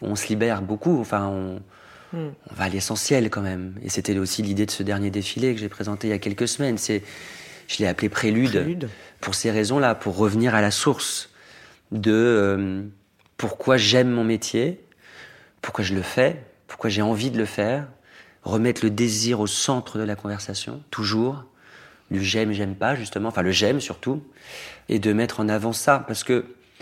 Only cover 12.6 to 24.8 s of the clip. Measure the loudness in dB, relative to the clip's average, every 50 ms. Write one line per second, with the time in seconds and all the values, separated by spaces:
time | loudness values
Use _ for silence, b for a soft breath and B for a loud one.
12.6 | 0 -2 -4 -6 -8 -10 -14 _ _ _ _ _ _ _ _ -4 -4 -4 -4 -2
13.6 | 4 4 6 6 6 6 6 6 6 6 4 2 2 2 0 0 -2 -2 0 0
14.6 | 0 0 -2 -6 -14 _ B B B B B B B B B B B B B B
15.6 | -10 -6 -4 -4 -2 0 -2 -2 -2 0 2 2 4 4 2 -2 -10 -20 _ _
16.6 | _ -18 -10 -4 -4 -2 0 2 2 2 0 0 -2 -2 0 -2 -2 -2 -2 -2
17.6 | 0 0 0 -2 -4 -8 -14 _ B B B B B B B B B -2 0 2
18.6 | 2 2 2 2 0 0 2 2 0 2 2 0 0 0 0 0 0 0 0 0
19.6 | 0 0 0 -2 -4 -6 -6 -4 -4 -4 -6 -6 -6 -8 -8 -8 -8 -8 -8 -8
20.6 | -8 -10 -12 -14 -12 _ -8 -4 -2 0 2 2 0 0 -2 -6 -12 B B B
21.6 | B B B B B B B B B _ -2 -2 0 0 2 2 2 0 0 -2
22.6 | -2 -4 -2 -2 0 0 0 -2 -4 -6 -6 -4 -4 -2 0 0 0 2 2 4
23.6 | 4 4 2 0 -2 -6 -10 -6 -4 -4 -4 -4 -6 B B B B B B B
24.6 | B B B B